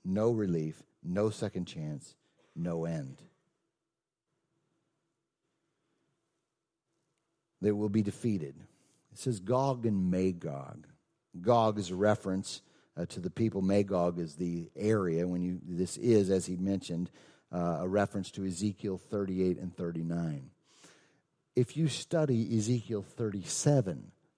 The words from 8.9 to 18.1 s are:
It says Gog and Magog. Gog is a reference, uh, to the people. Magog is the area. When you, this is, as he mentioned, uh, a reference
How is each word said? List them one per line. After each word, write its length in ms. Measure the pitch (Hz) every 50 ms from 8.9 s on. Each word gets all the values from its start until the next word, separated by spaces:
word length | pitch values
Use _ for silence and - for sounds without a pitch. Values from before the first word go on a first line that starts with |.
| _ _ _ _ -
It 40 |
says 220 | - - 131 113 95
Gog 460 | 92 107 127 127 135 139 127 120 113
and 260 | 113 104 95 92 90
Magog. 760 | 90 92 92 95 87 82 80 78 69 69 67 73 - - - - - _ _ _ _ _ _ _ - 87
Gog 400 | 87 117 120 117 113 110 104 104
is 120 | 95 87
a 40 | 92
reference, 640 | 90 101 107 104 - - 98 92 95 92 - - - - _ _ _ _ _ _
uh, 80 | 80 87
to 160 | - - 98
the 80 | 87 90
people. 320 | - - 113 107 98 98
Magog 580 | 92 95 98 104 98 98 98 90 87 87 85 87
is 160 | 85 78 71
the 340 | 82 90 87 85 85 82 - -
area. 500 | - 101 107 110 104 92 85 80 82 87
When 160 | 90 90 90
you, 200 | 90 90 90 87 -
this 300 | 87 87 87 92 - -
is, 340 | - - 123 113 104 98 92
as 160 | 95 92 87
he 120 | 92 92
mentioned, 520 | 87 95 98 98 92 - - 85 85 87 - - - - - - _ _ _ -
uh, 260 | 90 85 87 82 76
a 60 | 90
reference 440 | 92 98 104 101 -